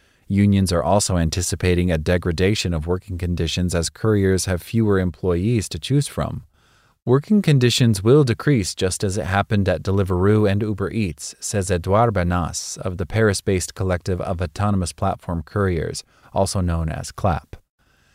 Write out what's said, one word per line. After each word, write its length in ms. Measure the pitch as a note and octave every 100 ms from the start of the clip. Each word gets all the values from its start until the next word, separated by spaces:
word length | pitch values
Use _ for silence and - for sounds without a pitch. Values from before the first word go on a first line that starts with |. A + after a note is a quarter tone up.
| _ _ -
Unions 440 | G2 G2+ G2 F#2+
are 100 | E2+
also 360 | D#2+ G2+ - F2+
anticipating 760 | E2 F#2 - F#2+ F2+ F2 F2+
a 80 | D#2+
degradation 760 | D#2 F2 F2+ D#2 F#2+ G#2+ F#2
of 140 | E2 E2
working 320 | F#2 - F2
conditions 560 | F2 E2+ E2 - F2+ E2+
as 160 | D#2+
couriers 540 | - A2 G#2 F#2+ F#2 -
have 180 | F2
fewer 340 | - A2+ G#2+ G2
employees 720 | F2+ - F#2+ F2 G#2 A#2 -
to 80 | E2
choose 300 | - C#3 -
from. 380 | - D2+ - - _ _ _ _ _
"Working 380 | - C3+ - G#3
conditions 600 | F3+ C#3 B2 - A#2+ F#2+
will 200 | G#2+ D3
decrease 500 | C3 A2 D3 C3 F2 -
just 280 | F#2 -
as 140 | G2+ G2
it 80 | E2
happened 420 | G2 - G#2 F#2+
at 160 | E2+
Deliveroo 680 | - G2 F#2 F2+ G2 G#2+ G#2
and 120 | G2+
Uber 280 | A2 G2 G2
Eats," 440 | A2+ F#2+ - - -
says 300 | - G#2 F#2
Edouard 440 | F2+ F#2 G2+ A#2+
Banas 640 | G2 F2 F2+ E2 - - -
of 180 | G2+ F2
the 100 | E2+
Paris-based 680 | G#2+ A2 F#2+ - F#2+ - -
collective 460 | F#2 F2+ - F2+
of 200 | - F2
autonomous 520 | F2+ - G#2 G2 E2+
platform 480 | - G2 - - E2+
couriers, 600 | - G#2 F#2+ E2 E2 - - _ -
also 300 | - G2 G2+
known 280 | F2+ E2 D#2+
as 220 | - -
clap. 440 | - G2+ D#2 - - _ _ _ _ _